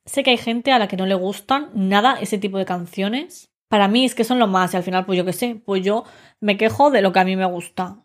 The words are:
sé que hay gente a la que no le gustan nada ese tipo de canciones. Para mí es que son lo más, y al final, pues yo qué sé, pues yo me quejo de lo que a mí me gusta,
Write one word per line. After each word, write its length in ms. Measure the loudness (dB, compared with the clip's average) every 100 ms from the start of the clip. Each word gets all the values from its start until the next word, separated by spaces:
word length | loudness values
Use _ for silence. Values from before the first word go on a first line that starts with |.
sé 180 | -8 -2
que 80 | 2
hay 60 | 2
gente 340 | 0 -2 2
a 80 | 2
la 100 | 2
que 80 | -2
no 100 | -2
le 80 |
gustan 560 | 0 -2 -8 -4 -4 -4
nada 440 | -4 0 2 2 0
ese 180 | -4 -4
tipo 200 | -4 -4
de 60 |
canciones. 840 | -4 -6 -8 -6 -4 -4 -8 -14 -20 _ _
Para 200 | 2 4
mí 160 | 4
es 100 | 2
que 100 | 0
son 140 | 0 2
lo 80 | 2
más, 260 | 2 0
y 40 | -2
al 80 |
final, 200 | -2 -2
pues 120 | 0 0
yo 80 |
qué 80 | 0
sé, 280 | -2 -4 -6
pues 180 | -4 -2
yo 220 | 0 -2 -4 -16 -20 _
me 200 | -2 0
quejo 320 | 0 4 4
de 120 | 4
lo 100 | 4
que 60 | 2
a 60 |
mí 100 | 2
me 120 | 0 -2
gusta, 580 | -4 -10 -10 -10 -12